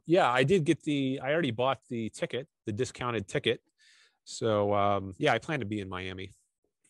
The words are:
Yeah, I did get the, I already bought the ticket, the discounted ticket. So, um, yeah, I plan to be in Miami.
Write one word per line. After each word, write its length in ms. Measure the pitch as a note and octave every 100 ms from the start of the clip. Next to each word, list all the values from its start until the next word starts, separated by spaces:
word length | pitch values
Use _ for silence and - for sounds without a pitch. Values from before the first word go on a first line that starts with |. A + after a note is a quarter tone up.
| -
Yeah, 240 | F3 C#3
I 140 | B2
did 200 | C#3 G3
get 180 | D3+ D3+
the, 380 | - D3 C3+ C3+
I 100 | C3
already 180 | D#3 D3+
bought 280 | A2+ C3 C3+ -
the 220 | A#2+ A2
ticket, 360 | - - A#2+ D3 _ -
the 60 |
discounted 540 | G#2 B2+ - B2 A#2 -
ticket. 360 | D3 - A#2+ _ _ _ _ _ _
So, 500 | - - A2+ G#2+ G2+
um, 400 | G2+ G2+ G2+ F#2+ F#2+
yeah, 140 | D3
I 60 | A#2
plan 220 | - D3+
to 60 | G2+
be 140 | G#2
in 80 | F#2+
Miami. 440 | F#2 F#2 F#2 F#2+ - _ _ _ _ _